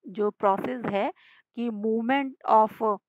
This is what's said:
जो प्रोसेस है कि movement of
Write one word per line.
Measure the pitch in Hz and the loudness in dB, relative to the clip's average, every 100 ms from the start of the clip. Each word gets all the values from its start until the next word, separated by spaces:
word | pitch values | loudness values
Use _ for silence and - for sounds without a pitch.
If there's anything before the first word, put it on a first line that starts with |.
| - | -14
जो | 185 208 | -2 -2
प्रोसेस | - 202 196 240 254 208 | 0 0 2 -2 -6 -4
है | 202 247 - _ _ _ - | -2 -2 -4 _ _ _ -6
कि | 240 | -6
movement | 208 214 220 226 277 269 262 - | -2 -2 -2 0 0 0 -8 2
of | 220 220 - 220 202 | 4 4 0 -2 -2